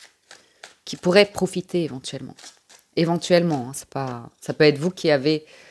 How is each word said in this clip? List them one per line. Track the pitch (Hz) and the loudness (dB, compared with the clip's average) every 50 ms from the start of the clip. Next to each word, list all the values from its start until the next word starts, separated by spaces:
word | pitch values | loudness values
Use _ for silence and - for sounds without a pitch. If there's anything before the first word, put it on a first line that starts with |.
| - - _ _ _ - - - _ _ _ _ - - - _ - | -20 -20 _ _ _ -20 -20 -20 _ _ _ _ -20 -20 -20 _ -16
qui | - - | -14 -10
pourrait | - - 180 175 202 202 | -4 0 4 6 6 6
profiter | 202 - - 190 185 - 180 - - - 175 170 | 4 2 -4 -4 -4 -4 -6 -6 -4 -2 -2 -2
éventuellement. | 139 127 131 - - - 135 131 - - - - - - _ _ _ - - _ _ - | -4 -6 -10 -12 -12 -12 -12 -12 -14 -18 -20 -20 -20 -20 _ _ _ -20 -20 _ _ -2
Éventuellement, | - 120 165 170 170 - - 180 175 175 170 156 135 120 127 | 0 0 0 0 -2 0 2 4 4 4 2 0 -2 -4 -6
hein, | 139 | -10
c'est | - - - | -14 -14 -10
pas, | - 139 139 131 123 120 117 - _ _ | -10 -8 -8 -8 -8 -12 -14 -18 _ _
ça | - - 127 | -10 -6 0
peut | - 156 | 4 4
être | 151 143 135 | 4 4 4
vous | 147 185 180 | 0 -4 -4
qui | - - 165 | -2 0 0
avez, | 147 139 127 151 156 151 156 - - - - - | 2 2 2 0 0 0 -2 -8 -20 -20 -20 -20